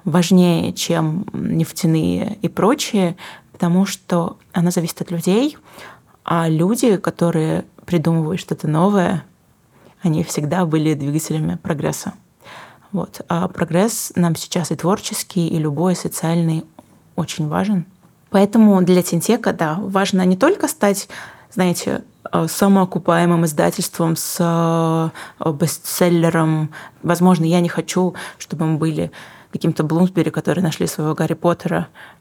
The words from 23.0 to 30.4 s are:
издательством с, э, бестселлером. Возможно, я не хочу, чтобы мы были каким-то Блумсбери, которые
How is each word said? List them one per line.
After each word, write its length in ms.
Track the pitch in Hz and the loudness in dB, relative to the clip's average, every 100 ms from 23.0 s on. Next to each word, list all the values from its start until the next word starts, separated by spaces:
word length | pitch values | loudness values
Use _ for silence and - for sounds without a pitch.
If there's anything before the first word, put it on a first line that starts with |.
| 175 170 175 170 | 0 2 4 2
издательством 720 | 165 151 170 185 180 - 165 165 | 2 2 0 0 -6 -2 -2 0
с, 200 | - - | -4 -2
э, 1080 | 170 170 165 165 165 160 160 - - - 160 | 0 2 2 2 0 0 -2 -6 -16 -6 -4
бестселлером. 1200 | 143 165 - - - 180 175 165 165 160 156 151 - - - | -2 -2 -4 -8 0 2 4 4 2 2 0 -2 -8 -20 -8
Возможно, 420 | 160 175 180 175 | -2 4 4 4
я 160 | 160 175 | 4 2
не 80 | 175 | 2
хочу, 460 | 170 165 180 180 170 - - | -2 -4 -2 -2 -4 -14 -16
чтобы 280 | - 147 160 | -12 -4 -2
мы 120 | 151 | 0
были 320 | 160 156 165 - - - - | 0 -2 -4 -8 -20 -20 -14
каким-то 300 | - 165 - | -4 -2 0
Блумсбери, 480 | 156 160 185 185 160 | 0 2 2 2 -2
которые 320 | - | -2